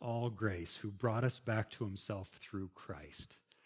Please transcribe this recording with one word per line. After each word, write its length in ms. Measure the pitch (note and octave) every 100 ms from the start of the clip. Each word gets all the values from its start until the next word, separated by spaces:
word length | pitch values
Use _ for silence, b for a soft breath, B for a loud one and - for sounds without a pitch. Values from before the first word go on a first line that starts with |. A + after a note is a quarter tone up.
all 280 | B2 A#2 A#2+
grace, 460 | G#2 G#2+ F2 E2 -
who 160 | G#2+
brought 320 | G2 A#2+ A2
us 160 | B2+ -
back 300 | - A2 G#2+
to 140 | - G#2+
himself 440 | G2 - G2+ F#2+ -
through 300 | - G2 F#2 -
Christ, 640 | - D#2 D2+ - - - _ b